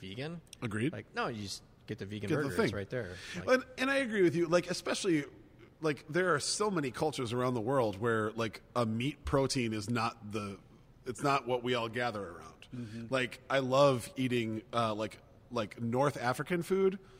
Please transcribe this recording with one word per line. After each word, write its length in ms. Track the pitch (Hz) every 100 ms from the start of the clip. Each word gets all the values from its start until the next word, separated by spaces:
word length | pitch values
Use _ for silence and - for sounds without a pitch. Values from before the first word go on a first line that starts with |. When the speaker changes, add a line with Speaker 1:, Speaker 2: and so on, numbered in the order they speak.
Speaker 1:
vegan. 400 | 92 104 147 170 - -
Speaker 2:
Agreed. 300 | 123 107 127
Speaker 1:
Like, 140 | 107 -
no, 140 | 240 214
you 140 | 113
just 200 | 101 - - - -
get 120 | 107
the 80 | 98
vegan 220 | 107 107
Speaker 2:
Get 80 | 147
the 60 |
Speaker 1:
burger. 120 | 139 -
Speaker 2:
thing. 80 |
Speaker 1:
It's 80 | 185
right 160 | 101 95
there. 200 | 127 95 87 - 175
Like 40 | - 254
Speaker 2:
And, 80 | 254 -
and 120 | 262
I 80 | 269
agree 240 | 262 214
with 120 | 175
you. 120 | 151 170
Like, 220 | 175 -
especially, 540 | 175 - 226 202 156 139 - - - - -
like, 240 | 156 147 -
there 260 | 156 185
are 60 | 147
so 300 | - - 214
many 200 | 180 139
cultures 420 | - 156 135 120
around 220 | 123 127
the 60 | 123
world 400 | 104 139 113 98
where, 320 | 117 113 107
like, 280 | 110 113 - -
a 100 | 120
meat 400 | 117 110 131 147
protein 480 | - 139 135 139 117
is 160 | 110 104
not 440 | 117 117 - 104
the, 260 | 107 101 95 - - - - -
it's 160 | 120
not 240 | 143 139 120
what 160 | 123
we 120 | 120
all 140 | 123 113
gather 340 | 110 123 104
around. 440 | 92 85 78 - - 123
Speaker 1:
Mm-hmm. 280 | 117 113 113
Speaker 2:
Like, 320 | 131 127 - -
I 120 | 135
love 500 | 127 131 143 131 - -
eating, 460 | 127 123 113 110 -
uh, 200 | 117 113
like, 240 | 107 107 - - - -
like, 300 | 120 104 -
North 380 | 117 123 143 -
African 440 | 120 127 147 180
food 360 | 160 190 190 190 - -